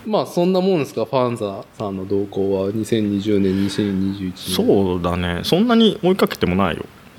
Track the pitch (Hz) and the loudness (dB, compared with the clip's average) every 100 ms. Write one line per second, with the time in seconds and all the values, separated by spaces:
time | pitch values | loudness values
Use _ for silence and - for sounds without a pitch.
0 | 220 208 135 - 175 185 190 180 131 - | 0 -2 0 0 2 2 2 0 0 -4
1 | 110 135 123 117 104 98 - - 107 95 | -2 0 0 -2 -6 -6 -14 -8 -6 -6
2 | 95 101 101 - 98 95 98 110 104 113 | -2 -2 -2 -2 0 0 0 -2 -2 0
3 | 104 101 104 101 98 95 98 - 104 95 | 0 -2 0 2 2 2 0 0 -2 0
4 | 98 98 92 90 - 92 233 113 95 90 | -2 -2 -8 -8 -6 0 2 4 2 0
5 | 87 87 87 87 - 165 240 226 220 - | 0 0 -2 -2 0 2 4 4 4 2
6 | 175 190 214 - 87 90 92 - - - | 0 2 0 0 0 2 0 -2 -8 -16
7 | - | -20